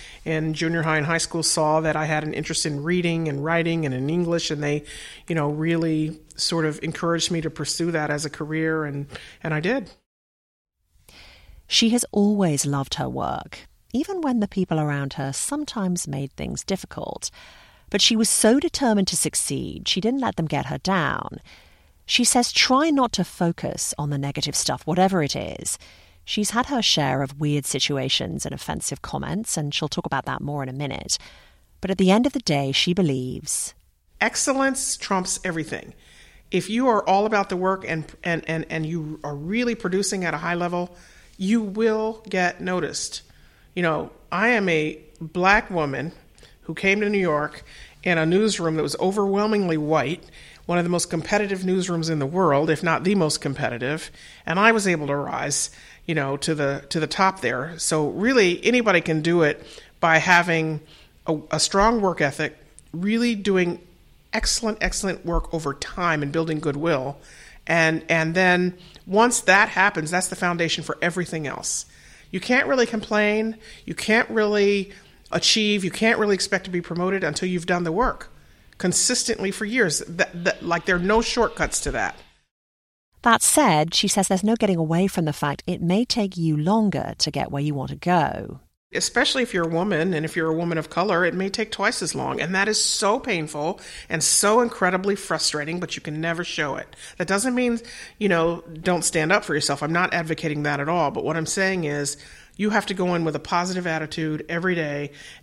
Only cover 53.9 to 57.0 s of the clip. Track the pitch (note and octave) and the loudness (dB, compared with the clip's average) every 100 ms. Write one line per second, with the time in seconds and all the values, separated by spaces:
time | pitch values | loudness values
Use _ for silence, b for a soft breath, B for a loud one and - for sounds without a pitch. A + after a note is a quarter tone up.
53.9 | D#3 - B B B - E3+ G#3+ A3+ G3 | -4 -8 B B B -4 4 4 4 2
54.9 | E3+ C#3+ C#3+ C3+ C#3+ C#3+ C#3 - B B | 0 0 -2 -2 -4 -2 -2 -4 B B
55.9 | B - D#3 C#3 C#3+ - D3+ C#3 C#3 - | B -4 -2 0 -2 -2 0 0 -2 -4
56.9 | E3+ | -4